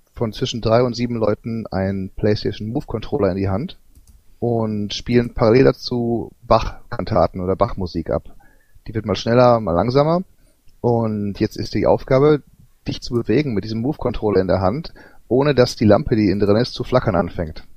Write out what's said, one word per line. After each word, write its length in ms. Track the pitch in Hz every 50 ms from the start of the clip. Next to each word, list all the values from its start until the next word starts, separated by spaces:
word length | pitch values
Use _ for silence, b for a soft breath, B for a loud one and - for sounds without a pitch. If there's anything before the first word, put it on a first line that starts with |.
| - _ _
von 180 | - 123 110 -
zwischen 300 | - 131 120 - 113 98
drei 200 | 113 110 117 127
und 140 | 123 117
sieben 200 | 117 120 120 120
Leuten 500 | 113 110 104 104 - - 120 113 113 104
einen 420 | - - 92 95 98 98 98 92 95
PlayStation 600 | - - - 104 107 - - 104 101 - 107 110
Move 180 | 117 151 -
Controller 440 | - - 110 - - - - 101 95
in 60 | 90
die 140 | 98 98 98
Hand 280 | 95 104 151 190 - - _ _ _ - - _ - - _ - - -
und 560 | 120 120 117 113 110 107 107 104 104 101 -
spielen 400 | - - - 120 120 120 113 -
parallel 300 | - 123 110 113 131 135
dazu 680 | 135 131 - - - 127 120 117 117 117 110 - - - _ -
Bach-Kantaten 960 | - 110 113 - - - - - - - - 95 - 104 90 82 87 - 92
oder 140 | 90 90 95
Bach-Musik 520 | - 98 - - - 92 87 - 85 80 -
ab. 260 | 60 78 - - - - - - _ _ _ _ - - -
Die 80 | - 110
wird 100 | 113 104
mal 100 | 107 95
schneller, 460 | - - 117 117 127 123 123 120 113
mal 120 | 110 92 82
langsamer. 500 | 85 98 120 120 143 147 156 165 180 185 - _ _ _ _ _ _ _ _ - _
Und 600 | - 120 120 117 113 110 107 104 104 101 98 -
jetzt 160 | 110 - -
ist 180 | - 107 - -
die 120 | 107 76
Aufgabe, 560 | 60 95 - - - 135 131 143 151 151 139 - _ _ _ - - _ _ - 143
dich 140 | 143 - -
zu 120 | - 123
bewegen 400 | 117 113 - 107 139 151 139 110
mit 100 | 98 98
diesem 160 | 107 110 113
Move-Controller 600 | 117 139 156 - - 120 113 - 110 107 101 95
in 80 | 92 90
der 120 | 87 92
Hand, 340 | 95 92 110 151 165 - - b b b b b b -
ohne 260 | 113 131 139 151 139
dass 220 | 131 123 - -
die 80 | - 117
Lampe, 320 | 104 101 - 151 - 123
die 140 | 107 107 92
innen 100 | 92 101
drin 160 | 104 98 101
ist, 180 | 110 123 - -
zu 100 | - 120
flackern 300 | - 123 127 - 117 92
anfängt. 500 | 82 85 87 - 95 85 78 76 - - - -